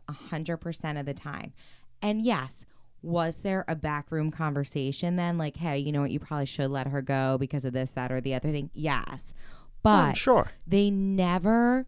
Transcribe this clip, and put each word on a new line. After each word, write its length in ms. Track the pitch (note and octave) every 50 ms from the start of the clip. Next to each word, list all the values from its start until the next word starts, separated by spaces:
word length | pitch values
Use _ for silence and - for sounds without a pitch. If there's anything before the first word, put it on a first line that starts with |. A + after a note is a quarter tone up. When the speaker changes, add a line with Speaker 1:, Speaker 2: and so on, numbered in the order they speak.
| - -
Speaker 1:
a 60 | D3
hundred 440 | - - - E3+ D#3 D#3+ D#3+ E3+ D#3+
percent 400 | - E3+ D#3+ - - D#3 D3 D3
of 80 | C#3
the 80 | C#3+ C3+
time. 400 | - - D3 D3 - - - - - - - - - - - - -
And 200 | - G#3 G#3 G#3+
yes, 440 | A3 B3 G#3+ D3 C3 C3 - - - - - - - - - - -
was 380 | E3 E3+ E3+ E3 E3 E3 -
there 240 | - G3 F#3+ F#3+ - -
a 80 | E3
backroom 560 | D3+ - D3+ D3 D3 D3 - D#3+ D#3 D3+ D#3
conversation 840 | - - D#3+ D3+ C#3+ C#3+ C#3+ - - D3 C3 C3+ C#3 - - F3 F3+
then? 220 | F3+ F3 F3 E3+ E3+
Like, 200 | D#3 D3 - -
"Hey, 200 | E3+ E3 C#3+ C#3+
you 140 | C#3 D3
know 100 | D3 C#3+
what? 100 | C#3 C#3
You 80 | - D3
probably 280 | - - D#3 D3 C#3 C3+
should 240 | - - C#3 C3+
let 160 | C#3 C3+ C3 C#3
her 140 | C#3 C#3 C3
go 340 | - C#3 C3+ C3+ C3 C3+ C3
because 260 | C#3 C3 - C#3+ B2
of 80 | C3 B2
this, 180 | C3 C3 C3 -
that, 180 | C3 B2+ B2+
or 80 | C3 C3
the 140 | B2 C3+ C3
other 180 | B2+ - D#3
thing." 200 | D3+ C#3+ C#3+ - -
Yes. 600 | - D3+ D#3 C3+ - - - - - - - -
Speaker 2:
Oh, 440 | - - - - - - - - - -
Speaker 1:
But 340 | A3 - F#3+ D#3+ C#3+ C3 -
Speaker 2:
sure. 300 | - - B3 F#3+ - - - - -
Speaker 1:
they 240 | - G3 G3+ G3+ G3+
never, 960 | G3+ G3 G3 G3 G3 F#3+ F3+ F3 F3+ F#3 E3+ G#3 A3+ A#3 A#3+ A#3+ B3 C4 C4